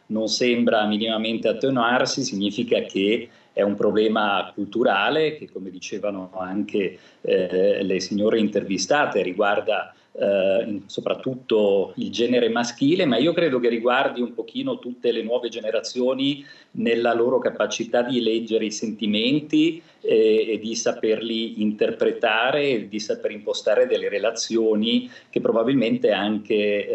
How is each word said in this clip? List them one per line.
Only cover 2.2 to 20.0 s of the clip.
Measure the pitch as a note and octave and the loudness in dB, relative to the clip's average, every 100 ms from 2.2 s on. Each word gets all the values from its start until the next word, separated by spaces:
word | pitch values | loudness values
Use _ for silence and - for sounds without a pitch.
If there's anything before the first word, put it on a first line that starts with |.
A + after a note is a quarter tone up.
significa | B2 G2 G2+ G2+ A2+ G#2+ | -4 -2 -4 -2 0 0
che | - G2 G2 A#2+ A#2 - _ | 0 0 2 0 -4 -16 _
è | - | -2
un | G2+ G2+ | 0 2
problema | G#2 G2+ G#2+ A2 G#2 F#2+ F2 | 2 2 2 2 0 0 -4
culturale | - G2+ A2+ B2 G2 G#2+ D3+ D#3 D3+ | -8 -6 0 2 2 2 0 0 -4
che, | - | -12
come | F#2 F#2+ | -14 -14
dicevano | F#2 - G#2 G2+ G2 F#2 F#2+ | -14 -12 -6 -6 -6 -8 -10
anche, | F#2 G2 G2+ G#2+ F#2 - - _ | -6 -4 -2 -2 -2 -6 -18 _
eh, | - F#2+ F2+ F#2 G2+ G2 | 0 0 2 2 2 2
le | F#2+ F#2 | 0 -2
signore | - G#2 G#2+ A2+ | -2 0 2 2
intervistate, | G#2 G2+ F2 F#2 - D3 C#3+ F#2+ | 2 0 -2 -2 0 2 2 0
riguarda, | F2+ F#2 G2+ G#2 G#2+ G2 F2 - _ - | -2 0 0 0 0 -2 -4 -14 _ -4
eh, | G2+ G2+ F#2+ F#2+ A2+ | 0 2 2 0 -2
in, | G2+ - | -6 -10
soprattutto | - - F#2 C3 B2+ - A2 G#2 G2 F2+ - | -8 -6 -4 -6 -8 0 2 4 2 0 -4
il | G#2 | -6
genere | G2+ A#2+ B2 A#2 | -2 2 2 2
maschile, | A#2 A#2+ - C#3 F3+ E3 | 0 -4 0 2 2 2
ma | A#2 | 2
io | D#3 | 2
credo | E3+ E3+ B2+ | 2 2 2
che | A#2+ | 2
riguardi | A#2 A#2+ B2+ C#3 A#2+ | 2 2 2 2 -2
un | A#2+ | -6
pochino | - A2 B2 C3+ A#2+ | -6 -10 -6 -6 -6
tutte | B2+ A#2+ B2 | -8 -4 -2
le | A2+ | 0
nuove | A2 B2 A#2+ | 0 -2 -2
generazioni | A#2 G#2+ A2 - B2 B2+ C3 C#3 C#3+ - - - | -6 -4 -4 -4 -2 0 0 -2 -2 -8 -20 -14
nella | - A2+ A#2 A#2 | -4 0 2 2
loro | A#2 A#2+ B2+ | 2 2 2
capacità | A2+ - G#2+ - A2+ B2 | 0 0 -2 -2 -2 0
di | A#2+ B2+ | 0 0
leggere | A2+ A2+ A2+ A2 G#2+ | 0 0 0 -2 -2
i | |
sentimenti, | - A2 G#2+ A2 G#2 A#2 D3+ D3+ D#3 E3 D#3+ - _ | -4 -6 -4 -2 0 2 0 0 2 2 -2 -10 _